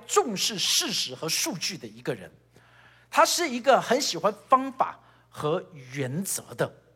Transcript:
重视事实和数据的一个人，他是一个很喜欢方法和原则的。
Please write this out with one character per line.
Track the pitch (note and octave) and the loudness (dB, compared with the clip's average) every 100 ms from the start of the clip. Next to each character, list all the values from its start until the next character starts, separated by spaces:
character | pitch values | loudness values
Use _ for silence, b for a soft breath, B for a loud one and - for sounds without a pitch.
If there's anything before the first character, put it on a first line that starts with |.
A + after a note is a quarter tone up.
| - | 0
重 | G4+ D#4 F#3+ | 2 2 0
视 | - G#3 | -2 -2
事 | - - E4+ | 0 0 0
实 | F#3 - | -2 -6
和 | B2+ D#3+ | -6 -4
数 | - D#4+ F#3 | -2 -2 -4
据 | - E3+ | -6 -8
的 | A2+ | -12
一 | A2 | -12
个 | C#3 | -8
人， | A2+ E2+ - _ b b b b b b | -8 -8 -20 _ b b b b b b
他 | - | 4
是 | D#4+ - E4+ | 4 4 -2
一 | B3 | 0
个 | B3+ A3 | 4 6
很 | - B3+ | 6 0
喜 | - E3 | 0 0
欢 | G3 G#3 - | -2 -2 2
方 | C4 C4+ | 2 4
法 | - F3+ - b b b | -2 -4 -4 b b b
和 | - D3+ F3 - D3 B2+ | -6 -2 -2 -4 -18 -12
原 | C3+ B2+ D3 | -6 -4 -4
则 | G3 - - | -4 -6 -6
的。 | B2 D#3 - _ | -4 -4 -4 _